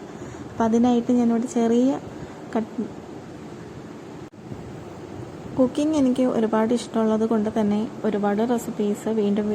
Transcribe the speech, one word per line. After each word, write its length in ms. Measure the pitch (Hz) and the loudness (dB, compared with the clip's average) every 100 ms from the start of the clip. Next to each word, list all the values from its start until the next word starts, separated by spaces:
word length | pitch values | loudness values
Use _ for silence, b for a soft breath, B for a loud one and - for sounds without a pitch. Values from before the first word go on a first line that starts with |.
| - B B B - | -6 B B B -8
അപ്പം 160 | - 226 | 0 4
അതിനായിട്ട് 440 | 233 240 240 233 247 | 6 6 4 4 4
ഞാനിവിടെ 280 | 233 233 247 240 | 4 2 0 2
ചെറിയ 440 | 233 240 254 294 - - - - - | 4 6 4 2 -4 -12 -12 -14 -6
കട്ട്, 340 | 226 226 - - - - - - - - - - - - - - - - - - - - - - - - - - - - - | -4 -4 -4 -6 -8 -14 -14 -14 -14 -14 -14 -14 -14 -14 -14 -14 -14 -16 -16 -14 -12 -12 -14 -14 -14 -14 -12 -12 -12 -4 2
കുക്കിംഗ് 400 | 254 294 302 311 | 2 2 2 4
എനിക്ക് 260 | 254 247 254 233 | 4 4 2 2
ഒരുപാട് 340 | 214 220 220 240 | 2 2 2 0
ഇഷ്ടമുള്ളത് 460 | - 226 220 220 226 | 0 0 2 2 2
കൊണ്ട് 180 | 226 214 220 | 2 2 2
തന്നെ 240 | 208 208 233 - 220 | 2 2 -2 -4 -2
ഒരുപാട് 360 | 202 202 202 226 | 0 2 2 2
റെസിപ്പീസ് 560 | 233 226 - 208 208 220 220 | 0 -2 -2 0 0 -2 2
വീണ്ടും 260 | 202 202 208 | 2 2 2